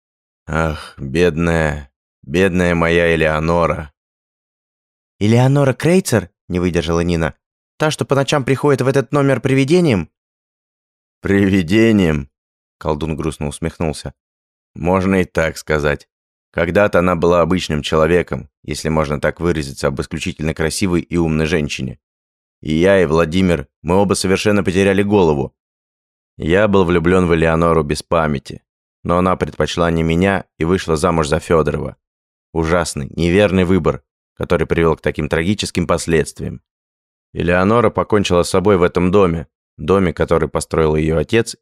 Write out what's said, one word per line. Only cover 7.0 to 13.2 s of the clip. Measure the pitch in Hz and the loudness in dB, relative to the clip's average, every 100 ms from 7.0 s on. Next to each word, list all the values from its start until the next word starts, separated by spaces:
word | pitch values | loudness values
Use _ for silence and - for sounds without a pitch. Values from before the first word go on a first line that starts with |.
Нина. | 85 82 80 - _ _ _ - | 0 0 -2 -6 _ _ _ -4
«Та, | 156 | -4
что | - 123 | -2 -2
по | |
ночам | 139 131 147 | -2 0 -2
приходит | 127 131 147 131 | 0 0 2 2
в | 127 | 2
этот | 135 120 | 0 0
номер | 143 139 127 | 0 0 0
привидением?» | 131 135 135 180 170 98 78 _ _ _ _ _ _ _ _ _ _ _ | 0 0 2 2 2 0 -2 _ _ _ _ _ _ _ _ _ _ _
«Привидением?» | 87 98 98 98 80 110 113 104 85 76 71 _ _ _ _ _ | 0 2 4 2 2 2 4 4 2 0 -6 _ _ _ _ _
Колдун | 80 76 80 | -6 -4 -4
грустно | 76 | -6